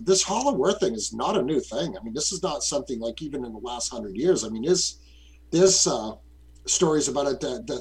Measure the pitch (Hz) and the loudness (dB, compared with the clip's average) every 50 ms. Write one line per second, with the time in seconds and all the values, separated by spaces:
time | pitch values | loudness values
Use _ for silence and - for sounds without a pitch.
0 | 113 175 190 - - - 202 226 262 285 254 127 139 185 - - 180 127 113 151 | 2 2 4 4 2 0 0 0 2 2 2 2 2 2 2 2 2 0 0 -2
1 | 101 - 110 113 131 175 214 196 123 131 - 131 - - - - 165 151 - - | -6 -6 -4 -2 -2 0 0 0 0 0 0 -2 -2 -2 -4 -4 -4 -4 -6 -8
2 | - 113 110 - - - 196 170 185 170 151 - - - 147 139 127 - 127 110 | -10 -8 -6 -4 -4 -4 -4 -2 -4 -4 -2 -2 -4 -2 -2 -2 -4 -4 -6 -4
3 | 113 120 117 - 160 147 139 127 123 117 113 107 117 120 120 123 - - 127 113 | -4 -6 -6 -6 -8 -8 -6 -6 -8 -8 -10 -10 -10 -8 -8 -6 -6 -6 -6 -8
4 | 107 101 95 110 147 185 180 117 110 107 110 110 120 160 180 175 - - - - | -8 -8 -4 0 2 4 4 2 2 -4 -4 -2 0 2 2 2 2 -2 -4 -10
5 | - - - - - - - - - - - 165 190 190 185 - - 175 139 117 | -20 -20 -20 -20 -20 -20 -20 -20 -8 0 4 6 6 8 6 6 4 2 0 -2
6 | 107 110 110 - - - - - - - - - - - - - 180 160 156 151 | -4 -6 -10 -12 -16 -20 -20 -20 -20 -20 -20 -10 -4 -2 0 2 4 4 4 4
7 | 139 135 123 143 143 143 131 - - 131 123 113 113 131 135 123 | 2 2 0 0 0 0 -2 -2 -4 -6 -6 -6 -6 -6 -8 -6